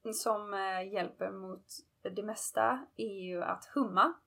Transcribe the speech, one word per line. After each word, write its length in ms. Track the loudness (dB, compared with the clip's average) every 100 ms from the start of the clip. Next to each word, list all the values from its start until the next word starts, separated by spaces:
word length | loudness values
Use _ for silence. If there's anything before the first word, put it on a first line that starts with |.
| -4
som, 400 | -2 2 2 0
eh, 400 | -2 0 0 -2
hjälper 380 | -2 -2 -2 -6
mot 340 | -4 -8 -10 _ -16 -16 _ -8 -6
det 80 |
mesta 560 | -6 -4 -2 4 4 4 -4 -6
är 220 | -6 -4
ju 220 | -6 -4
att 220 | -2 -4 -2
humma. 480 | 0 2 6 4 4